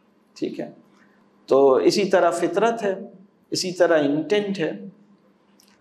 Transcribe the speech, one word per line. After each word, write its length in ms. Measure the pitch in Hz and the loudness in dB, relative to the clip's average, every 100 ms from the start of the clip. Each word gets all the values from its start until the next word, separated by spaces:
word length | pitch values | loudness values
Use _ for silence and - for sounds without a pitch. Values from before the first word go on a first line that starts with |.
| _ _ _ - | _ _ _ -10
ठीक 220 | - - | -8 -8
है। 140 | 156 - _ _ _ _ _ _ - | -14 -16 _ _ _ _ _ _ 0
तो 300 | 135 139 127 | 4 4 4
इसी 240 | 175 208 | 2 2
तरह 260 | 190 180 175 | 2 2 2
फितरत 520 | 170 170 190 226 233 | 0 -2 0 -2 -2
है, 120 | 202 185 - - - _ - | -6 -6 -12 -20 -20 _ -10
इसी 180 | 160 185 | -8 -6
तरह 320 | 170 170 160 | 0 2 4
इंटेंट 540 | 139 151 147 208 202 175 | 2 -2 0 -2 -2 -4
है। 120 | 156 - - _ _ _ _ _ _ _ _ _ | -6 -8 -16 _ _ _ _ _ _ _ _ _